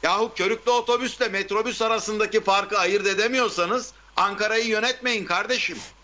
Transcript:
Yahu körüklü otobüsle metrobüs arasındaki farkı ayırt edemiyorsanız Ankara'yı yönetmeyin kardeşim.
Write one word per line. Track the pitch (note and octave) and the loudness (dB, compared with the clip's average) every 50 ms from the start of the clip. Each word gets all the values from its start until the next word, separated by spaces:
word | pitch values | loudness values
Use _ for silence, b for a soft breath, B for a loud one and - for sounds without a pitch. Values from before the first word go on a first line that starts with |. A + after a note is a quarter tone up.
| - | 2
Yahu | D#3 F3 G3+ A3 A3+ - | 2 2 2 0 -2 0
körüklü | - F3+ F#3+ F#3+ A3 - A#3+ | -2 0 0 0 0 0 0
otobüsle | A#3+ A#3+ A#3 A#3 A#3+ A#3+ B3+ B3 - - B3+ A3+ | 0 0 2 0 0 0 0 -2 -2 -2 -2 -2
metrobüs | F#3 G3 F#3+ F#3+ G3+ G#3 A3+ B3 A#3 - A3+ | 0 -4 -4 -2 -2 0 0 -2 0 0 0
arasındaki | A3+ A3+ A3 - - G#3+ G#3+ G#3+ G#3 G#3+ G#3+ - | 0 0 0 -2 -4 -2 -2 -2 2 2 0 2
farkı | - F#3+ G3 G3+ F#3+ G#3 G#3 | 4 2 2 2 0 0 0
ayırt | F3+ F3+ G3 G3+ G3 | 2 2 2 2 2
edemiyorsanız | G3 G3 F#3 G#3 A#3 B3+ C4 B3 A3 - - F3 E3+ G#3+ B3+ B3 - B B B B B | 2 0 2 0 0 2 2 0 0 0 0 0 0 0 -2 -2 -6 B B B B B
Ankara'yı | - F3 G3 G3+ - G#3 G#3+ A3 A3+ A#3 | 2 2 2 2 0 0 0 2 0 0
yönetmeyin | A#3 A3 G#3+ G#3+ B3 B3+ B3 A#3+ B3 A#3+ G#3+ F#3 | 0 0 0 0 0 -2 -2 -2 -2 -2 -2 -2
kardeşim. | - F3 F3+ G#3 G#3+ B3+ A#3+ - F#3 E3+ - - - - - | 0 0 0 0 0 -2 -2 -2 -4 -4 -6 -12 -14 -16 -20